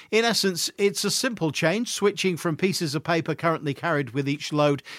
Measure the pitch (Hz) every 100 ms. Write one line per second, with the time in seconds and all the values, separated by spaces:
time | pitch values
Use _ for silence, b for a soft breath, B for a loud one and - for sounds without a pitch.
0 | B 214 233 208 196 170 - - 202 -
1 | 202 - 262 220 160 - 165 208 240 -
2 | 202 - 190 170 175 151 190 - 165 151
3 | 160 170 160 151 170 156 147 135 170 147
4 | 131 123 139 147 - 151 147 143 B